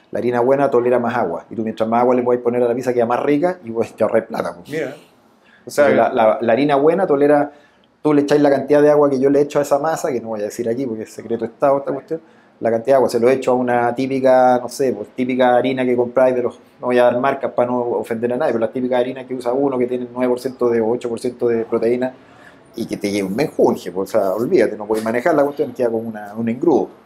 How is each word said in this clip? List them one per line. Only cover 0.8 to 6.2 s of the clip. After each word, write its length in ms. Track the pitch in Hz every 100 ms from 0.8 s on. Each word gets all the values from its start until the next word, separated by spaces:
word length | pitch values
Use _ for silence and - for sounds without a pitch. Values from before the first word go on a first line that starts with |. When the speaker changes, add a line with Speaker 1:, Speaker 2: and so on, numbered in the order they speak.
| 120 123
Speaker 1:
más 160 | 117 120
agua. 300 | 92 82 -
Y 40 |
tú 80 | 107
mientras 260 | 110 110 110
más 140 | 117
agua 120 | 123
le 80 | 123
podés 180 | 120 123
poner 220 | 120 120
a 60 | 120
la 60 |
pizza, 180 | 120 127
queda 140 | 120 117
más 160 | 120
rica 360 | 135 147 175 185
y 60 | 117
vos 240 | 113 110
te 80 | -
ahorrás 220 | 107 113
plata, 300 | - 73 -
pues. 140 | 85 98
Speaker 2:
Mira. 260 | 156 135 147 - _ _ _ _ _
O 60 | 127
sea, 140 | 147
Speaker 1:
Porque 120 | 143 127
la, 160 | 113
la, 260 | 127